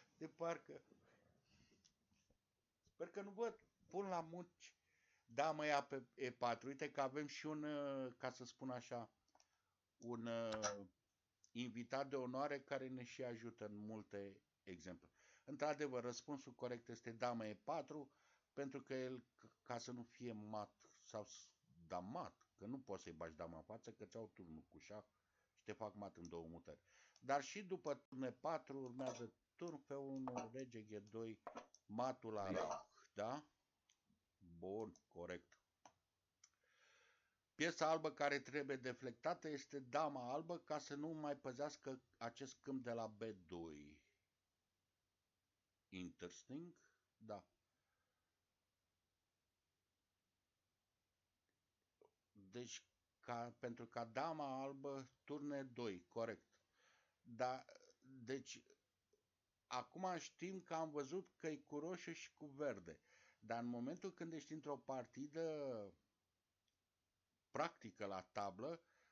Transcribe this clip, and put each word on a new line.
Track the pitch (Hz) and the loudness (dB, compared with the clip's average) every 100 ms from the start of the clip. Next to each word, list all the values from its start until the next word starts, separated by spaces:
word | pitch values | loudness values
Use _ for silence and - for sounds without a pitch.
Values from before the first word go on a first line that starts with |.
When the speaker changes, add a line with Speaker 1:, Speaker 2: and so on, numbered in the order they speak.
| - - | -18 -10
Speaker 1:
De | 160 | -8
parcă. | - 170 160 - 139 - - - - - - _ - - - - _ _ _ _ - _ _ _ _ - | 0 0 0 -4 -12 -12 -20 -20 -20 -20 -20 _ -20 -20 -20 -20 _ _ _ _ -20 _ _ _ _ -10
Sper | - 175 | -4 -2
că | 202 | -2
nu | 202 | -4
vă | 196 233 - - _ - | 2 0 0 -12 _ -4
pun | 220 196 | 2 4
la | 175 | 4
munci. | 160 175 175 - - - _ _ _ _ - | 2 -2 -6 -10 -20 -20 _ _ _ _ -2
Da, | 117 156 | 6 6
mă, | 151 151 | 8 8
ia | 143 | 8
pe | 143 135 120 | 8 0 -2
E | - 131 | 0 0
patru. | - 120 117 131 | 4 6 6 2
Uite | 139 147 | -2 0
că | 143 | 4
avem | 135 139 147 | 4 4 0
și | - 151 | -2 0
un, | 151 | 2
uh, | 151 147 143 135 127 - | 2 2 2 2 0 0
ca | 127 | -2
să | 127 123 | -2 -8
spun | - 135 | -6 -2
așa, | 123 - 120 110 _ _ - - _ _ _ _ - | -2 -2 -4 -4 _ _ -20 -20 _ _ _ _ -10
un, | 117 117 117 | -4 -2 2
uh, | 117 113 107 104 101 95 _ _ _ _ _ - | 2 2 2 2 0 -6 _ _ _ _ _ -8
invitat | 117 123 113 120 131 139 | -2 -2 -2 0 0 2
de | 135 | 0
onoare | 127 127 143 139 | 2 2 2 0
care | 135 135 131 | 0 -2 0
ne | 127 | -4
și | 120 - | -6 -4
ajută | 123 117 117 - 107 | -4 -2 -6 -6 -6
în | 104 | -4
multe | 107 110 104 101 98 98 _ _ | -4 -4 -4 -4 -4 -8 _ _
exemple. | - 90 92 87 - _ - - | -10 -8 -6 -8 -10 _ -20 -16
Într-adevăr, | - 131 147 143 147 123 | -8 2 2 4 2 2
răspunsul | 123 120 - 143 135 | 0 -2 -2 -4 -4
corect | 120 123 120 - | -4 -2 -2 -6
este | 117 120 | -8 -6
dama | 113 123 120 107 | 2 4 4 0
E | 104 | -2
patru, | - 160 135 151 139 _ - _ _ | 0 0 0 -6 -8 _ -20 _ _
pentru | - 139 139 | -4 -2 -2
că | - | -2
el, | 131 127 127 | 0 0 -2
c-, | - _ - _ | -8 _ -20 _
ca | - 120 | -2 -2
să | 123 | -2
nu | 123 | -6
fie | 117 - 120 | -6 -6 -4
mat | 104 107 107 104 _ - - | -4 -2 -2 -4 _ -20 -20
sau | - 107 | -6 -6
s-, | 104 - - _ _ 82 82 | -4 -10 -16 _ _ -16 -2
damat, | 90 92 165 113 - - - | -2 0 -2 -4 -8 -20 -8
că | 101 | -4
nu | 135 | -4
poți | 127 95 | -2 -4
să-i | 85 | -4
bagi | 80 82 80 | -6 -6 -4
dama | 82 80 | -4 -6
în | |
față, | 78 113 - | -8 -10 -10
că | 104 104 | -10 -8
ți-au | 113 107 | -6 -8
turnul | - 87 78 | -8 -10 -10
cu | - 82 | -12 -16
șah | - 104 - _ _ _ _ | -12 -10 -12 _ _ _ _
și | _ | _
te | - | -6
fac | 104 107 | -2 -2
mat | 101 98 - | -2 -6 -6
în | 85 | -6
două | 85 82 | -4 -6
mutări. | 82 82 73 _ - - - | -8 -10 -14 _ -20 -20 -6
Dar | 120 143 | 4 4
și | - 208 | 4 -4
după | 190 185 151 139 | -2 -2 0 -2
turn | - 131 | -4 -2
E | 131 | -2
patru | - 156 160 - 139 | 0 0 0 -2 -6
urmează | 127 123 131 117 117 - _ - | -4 -2 -2 -2 -6 -10 _ -8
turn | 170 147 | -6 -4
F | - | -4
unu, | 139 139 135 131 123 117 | -4 -2 -2 0 -2 -2
rege | 127 135 113 | -4 -6 -6
G | 107 104 | -6 -6
doi, | 101 110 113 107 - - - - - | -4 -4 -4 -4 -8 -8 -10 -16 -4
matul | 107 127 127 113 | 2 2 2 -2
la | 107 98 | 0 2
Speaker 2:
Bine. | 95 | 4
Speaker 1:
rah, | 82 87 - - - | 4 0 -4 -20 -8
da? | - 110 143 - _ _ _ _ _ _ _ _ _ | 0 2 0 -4 _ _ _ _ _ _ _ _ _
Bun, | 90 85 92 104 107 82 _ | -16 -6 -2 0 0 -6 _
corect. | 87 87 90 - - _ _ - _ _ _ _ _ - _ _ _ - - - _ _ _ _ - | -8 -6 -6 -8 -20 _ _ -20 _ _ _ _ _ -20 _ _ _ -20 -20 -20 _ _ _ _ 4
Piesa | 165 160 156 | 4 8 6
albă | 160 156 | 6 4
care | 139 143 143 | 6 6 6
trebuie | 143 143 135 131 | 2 0 2 0
deflectată | 127 123 127 120 156 175 160 | 0 -2 -4 0 0 2 0
este | 143 - 143 | -2 -2 -6
dama | 127 143 156 135 123 | 2 4 4 2 0
albă | 143 165 170 | 0 0 -2
ca | - 151 | 0 -2
să | - 143 | -2 -2
nu | 156 | -2
mai | 156 147 139 | 0 0 0
păzească | 131 123 147 - 139 131 - - | -2 0 -2 -2 -6 -6 -8 -6
acest | 117 - 139 - | -4 -4 -8 -8
câmp | - 135 | -2 0
de | 120 | 2
la | 117 110 | 2 0
B | 104 | -2
doi. | 113 98 85 87 82 73 73 76 _ _ _ _ _ _ _ _ _ _ _ _ _ _ _ _ _ _ - | -4 -4 -6 -4 -4 -6 -10 -16 _ _ _ _ _ _ _ _ _ _ _ _ _ _ _ _ _ _ -10
Interesting, | 92 90 - 87 - - 139 175 - - _ _ - | -6 -6 -6 -10 -10 -8 -8 -8 -12 -20 _ _ -16
da. | 110 120 - _ _ _ _ _ _ _ _ _ _ _ _ _ _ _ _ _ _ _ _ _ _ _ _ _ _ _ _ _ _ _ _ _ _ _ _ _ _ _ _ _ _ _ _ - - _ _ | -8 -8 -10 _ _ _ _ _ _ _ _ _ _ _ _ _ _ _ _ _ _ _ _ _ _ _ _ _ _ _ _ _ _ _ _ _ _ _ _ _ _ _ _ _ _ _ _ -20 -20 _ _
Deci, | - 95 113 - - - _ _ _ | -18 -10 -8 -6 -8 -10 _ _ _
ca, | - 120 120 - | -2 0 0 -2
pentru | 123 117 117 | -4 -4 -4
ca | 120 117 | -2 0
dama | 113 160 156 139 131 | 2 2 2 2 2
albă, | 135 139 139 139 127 _ | 0 -2 -2 -2 -4 _
turne | - 143 147 143 | -4 -2 0 0
doi, | 135 120 117 90 - | 0 0 0 0 -2
corect. | 117 113 101 - _ _ _ - - _ _ | 0 0 0 -8 _ _ _ -20 -20 _ _
Da, | - 117 127 131 - - - - | -6 2 4 2 -4 -16 -20 -20
deci, | 131 135 113 135 135 - - - _ _ _ _ _ _ _ _ - | -16 -8 -2 -2 -2 -10 -12 -20 _ _ _ _ _ _ _ _ -2
acum | 127 123 170 185 175 | 0 0 0 2 2
știm | - - 175 190 | -2 -4 -4 -2
că | - | 0
am | 160 160 | 2 2
văzut | 147 131 180 185 _ | 2 0 0 -2 _
că | 160 | 0
e | 147 | 0
cu | - 147 | -2 -2
roșu | 160 180 - | 0 -2 -4
și | 165 - | -6 -8
cu | - 151 | -10 -8
verde. | 135 147 101 85 73 _ - - - | 0 0 0 -4 -12 _ -20 -20 -10
Dar | 110 117 | -2 0
în | 120 | 2
momentul | 120 127 175 196 | 2 0 0 -4
când | 185 170 | -4 -6
ești | 160 - | -6 -6
într-o | 156 143 135 | -6 -2 -2
partidă | - 131 117 - 147 156 165 156 135 113 101 - _ _ _ _ _ _ _ _ _ _ _ _ _ _ _ | 0 0 0 -2 -2 2 2 4 2 0 -2 -10 _ _ _ _ _ _ _ _ _ _ _ _ _ _ _
practică | - 165 - 110 - 101 | 2 2 0 -10 -4 -2
la | 95 | -2
tablă, | - 107 101 92 135 165 - _ - | -2 -2 -2 0 -4 -4 -10 _ -20